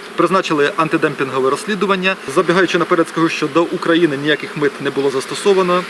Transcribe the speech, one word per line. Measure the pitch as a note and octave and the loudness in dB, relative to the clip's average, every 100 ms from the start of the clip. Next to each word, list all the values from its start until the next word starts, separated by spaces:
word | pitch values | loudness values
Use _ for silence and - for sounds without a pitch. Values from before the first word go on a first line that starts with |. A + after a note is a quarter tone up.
| - - | -12 -2
призначили | E3+ F#3 E3+ D3+ C#3+ - | 0 2 0 2 2 2
антидемпінгове | D#3+ E3 D#3 C#3+ C3+ C3 C3 | 0 2 0 -2 -4 0 0
розслідування. | C#3 - G#3 G3 G3 F#3+ F#3+ - C#3+ | 0 -2 -2 0 0 -2 -4 -4 0
Забігаючи | E3+ F3 F3 F3+ | 2 2 2 0
наперед, | D#3+ F3 D#3+ | 0 2 0
скажу, | E3 D#3+ | 2 0
що | - D3+ | 0 -2
до | D#3+ | 0
України | E3+ F3 E3 E3 E3 C#3 | 0 -2 0 2 2 0
ніяких | D3 C#3+ - D3+ | 0 -2 -2 -2
мит | D3 - | -2 -2
не | C#3 | -6
було | C#3 C#3 | -2 0
застосовано, | C3 - - G3+ F#3+ F3+ F3+ F3 | -2 -4 -2 2 4 4 0 -2